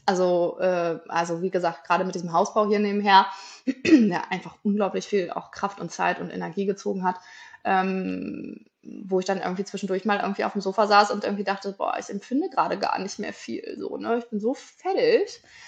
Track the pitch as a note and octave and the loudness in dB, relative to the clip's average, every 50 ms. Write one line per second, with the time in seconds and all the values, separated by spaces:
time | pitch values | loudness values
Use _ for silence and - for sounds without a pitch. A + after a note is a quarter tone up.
0 | _ - F#3+ F3+ F#3 F3+ F3+ F3 F3 E3+ - - F#3 F#3 F3+ F3 E3+ E3+ D#3+ E3 | _ 0 2 4 4 4 4 4 2 0 0 0 0 0 0 0 0 -2 -2 -4
1 | - - - E3+ E3+ F3 E3+ E3 F#3 F#3 - F3+ F3 E3 E3+ - - - F3 F3+ | -6 -4 -2 -2 0 0 -2 -4 -2 -2 0 0 0 0 -2 -4 -2 0 0 0
2 | F#3 F#3 F#3+ F3+ F3 E3+ E3 F3 G3+ - - A3 G#3+ G3+ G#3+ G#3 G#3 G3+ G3+ G#3 | 2 -2 -4 -6 -6 0 2 2 2 4 2 2 2 4 4 2 2 2 0 0
3 | G3+ G3+ G3 F#3+ - - - - - - - - _ C4 C4 - - F4 D#4+ C4 | 4 8 8 8 8 6 0 -10 -14 -18 -20 -6 _ -6 -6 -2 4 6 8 8
4 | A3 G3 F3 D#3+ - - F#3 F3 - E3+ - _ _ G#3 G3+ G#3 G3 F#3+ - F#3 | 8 6 2 0 -2 -4 -6 -6 -6 -10 -16 _ _ 0 2 2 0 0 -2 -4
5 | F#3+ - G#3 G3 F3 - - F3 - - - - - G3 - - F3 E3+ - - | -4 -2 0 0 0 -2 -4 -8 -10 -10 -8 -6 -6 -6 -6 -8 -10 -10 -6 -2
6 | F3+ F3 F#3 - F3 E3+ - F#3 F3 E3+ E3 G3+ G3 G3+ G3 - - G3+ G3 F#3+ | 0 0 0 0 -4 -6 -6 -6 -8 -6 -4 -2 -2 -2 -2 -4 -4 -6 -4 -2
7 | F3+ F3+ F#3 - - - - - - - - - - G3+ F#3+ F#3+ F#3 F#3+ F#3+ F#3+ | -2 -2 -2 -4 -10 -18 -20 -20 -20 -20 -20 -8 -2 0 0 2 2 0 -2 -2
8 | F#3 F#3 F#3 F#3 - - - - - - - - - _ _ _ _ - - - | -2 -4 -6 -6 -6 -8 -8 -10 -10 -12 -14 -16 -18 _ _ _ _ -18 -16 -14
9 | G#3 F#3 F#3+ F#3 F#3 - F#3+ F#3 - F3+ F#3 F#3+ G3 - - G3 G#3 F#3 F#3 G3 | -6 -2 0 0 0 0 -2 -2 -2 -4 -4 -4 -6 -6 -6 -8 -6 -4 -4 -2
10 | - A3 G3+ G3 - G3 G3+ - G#3 A3+ - G3+ F#3 F#3+ G3 - G#3 G3+ G#3 G3+ | 0 0 0 0 0 -2 -2 -2 -2 -2 -2 -2 -4 -2 0 2 4 6 8 6
11 | G#3+ G#3 G3+ G3+ G#3 G3+ G3+ G3 G3 F#3+ G3 G3 - G3+ G3 - - - - - | 6 6 2 -2 -2 -2 -2 -2 -2 -2 -4 -4 -6 -8 -6 -4 -4 -2 -2 -4
12 | - - G3 G3 - - B3 C#4+ F#4 F#4+ - F3+ D#3+ E3+ F#3 G3 - - - - | -6 -8 -10 -10 -6 -4 -2 -2 -2 -2 0 -2 0 0 0 -2 -2 -2 -2 -2
13 | F#3+ G3+ - - - - - - - - - - - - - - - - - - | -4 -6 -8 -8 -8 -8 -8 -10 -10 -8 -8 -8 -8 -10 -10 -8 -8 -8 -8 -6
14 | G3 A3 A#3 A#3+ A#3 - A3 G3+ G#3 A#3+ C#4+ - - - - _ - F#4 G4 D4 | -2 -2 -2 -2 -2 -4 -6 -2 -2 -2 -2 -4 -8 -16 -20 _ -4 -2 0 2
15 | - A#3 G#3 C#4+ G#4 - - - - - - - - | 4 4 4 4 2 0 -6 -12 -20 -20 -20 -20 -20